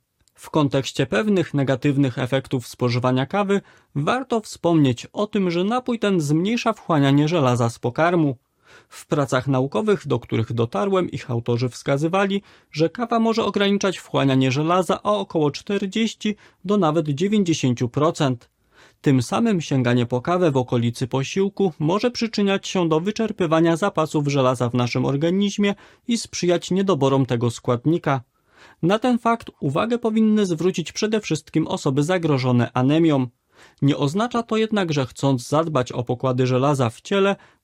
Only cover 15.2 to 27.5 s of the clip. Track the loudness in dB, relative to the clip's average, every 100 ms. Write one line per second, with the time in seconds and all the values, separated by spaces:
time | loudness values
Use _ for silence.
15.2 | -2 -2 -2 -2 -4 -4 -2 -2 -2 -2
16.2 | -6 -6 -10 _ -2 2 2 2 0 -2
17.2 | 0 2 2 0 0 0 -2 0 0 2
18.2 | -2 -2 -8 _ _ _ -20 _ 2 2
19.2 | 2 0 0 0 0 0 2 2 0 -2
20.2 | -2 2 2 2 0 0 0 -2 -4 -4
21.2 | -2 -2 -2 0 -2 0 0 0 0 -2
22.2 | -4 0 0 0 -2 -2 2 2 0 -2
23.2 | -4 -2 0 2 4 2 0 0 -2 0
24.2 | 0 2 2 2 0 0 -2 -2 -2 0
25.2 | 0 0 0 0 -2 -2 -8 _ -4 -4
26.2 | -4 -4 0 0 0 0 2 2 2 2
27.2 | 2 0 -2